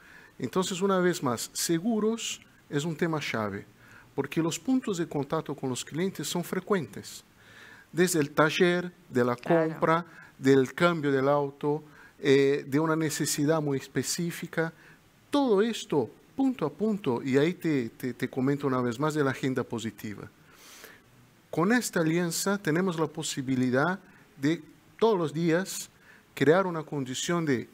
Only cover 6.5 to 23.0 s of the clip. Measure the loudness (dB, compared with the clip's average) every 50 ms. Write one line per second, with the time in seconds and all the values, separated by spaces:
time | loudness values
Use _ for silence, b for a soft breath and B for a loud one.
6.5 | -6 -6 -2 -2 -2 -2 -2 -6 -10 -14 -16 -14 -16 -18 -20 _ B B B B
7.5 | B B B B B B B B 0 0 2 2 4 2 0 0 4 4 4 4
8.5 | 4 4 4 4 4 2 -2 -6 -10 -16 -14 -2 0 2 2 2 0 -2 0 2
9.5 | 2 2 2 2 -2 0 2 2 2 2 0 B B B B B B B 4 6
10.5 | 6 6 6 2 0 2 2 2 2 2 0 0 0 2 2 2 2 2 0 -2
11.5 | -6 -4 -2 -2 -2 -2 -4 B B B B B B B 4 6 6 6 6 6
12.5 | 4 2 -2 0 0 2 2 2 2 2 0 -2 -2 -2 -2 -2 0 0 2 2
13.5 | 2 2 2 0 -2 -4 -4 -4 -4 -4 -2 -2 -2 -2 -4 -4 -4 -8 -10 -8
14.5 | -4 -4 -4 -4 -4 B B B B B B B _ _ _ -2 0 2 4 4
15.5 | 4 4 4 2 0 -6 -6 -2 0 0 0 0 -4 -16 _ _ -4 -2 0 0
16.5 | 0 0 -4 -4 -4 -2 -2 0 0 0 -2 -2 -2 -2 0 2 2 4 4 2
17.5 | 0 -2 -2 0 0 0 0 -2 -8 -8 -6 -6 -6 -4 -6 -6 -2 -2 0 0
18.5 | 0 0 0 0 0 0 0 -2 -2 -2 -2 -2 0 0 0 0 0 -2 -2 -2
19.5 | -2 -2 -4 -4 -6 -6 -6 -6 -8 -8 -12 -12 -10 -12 -14 -18 _ _ B B
20.5 | B B B B B B B B B B B _ _ _ -20 _ _ _ _ -8
21.5 | -2 0 2 2 2 2 0 0 -2 0 0 2 2 0 0 -2 -2 -2 -2 -2
22.5 | -2 -2 -2 -2 0 0 0 0 0 -2